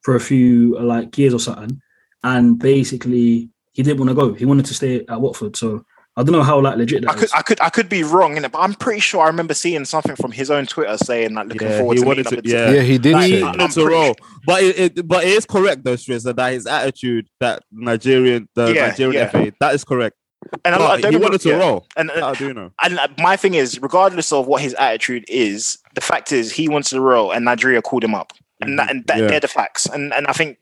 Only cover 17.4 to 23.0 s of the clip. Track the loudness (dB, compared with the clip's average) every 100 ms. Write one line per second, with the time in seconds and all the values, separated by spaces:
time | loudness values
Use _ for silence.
17.4 | -4 -4 _ -10 -4 -2 2 4 4 2
18.4 | -2 -2 0 2 0 0 0 0 0 0
19.4 | -2 _ 0 0 -2 -2 -2 _ _ _
20.4 | -16 -4 0 2 4 2 2 2 2 2
21.4 | 0 2 2 0 _ -6 -4 -2 -4 -4
22.4 | -6 -8 -14 -2 -2 0